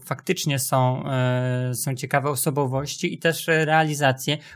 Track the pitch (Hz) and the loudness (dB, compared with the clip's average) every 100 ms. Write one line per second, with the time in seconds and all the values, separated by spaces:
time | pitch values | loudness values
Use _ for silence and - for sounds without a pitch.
0 | - 131 - 180 151 135 - 131 127 131 | -6 -6 -4 -2 -2 -2 0 2 2 0
1 | 143 131 127 127 127 127 127 120 143 127 | -2 0 0 0 0 -2 -2 -4 -4 -6
2 | - 143 143 131 151 139 131 131 143 - | -2 0 0 -2 0 0 0 -2 -4 -4
3 | 175 160 165 160 - 160 151 160 156 147 | -4 0 0 0 2 2 4 4 4 2
4 | 139 127 143 151 - | 2 2 0 -4 -6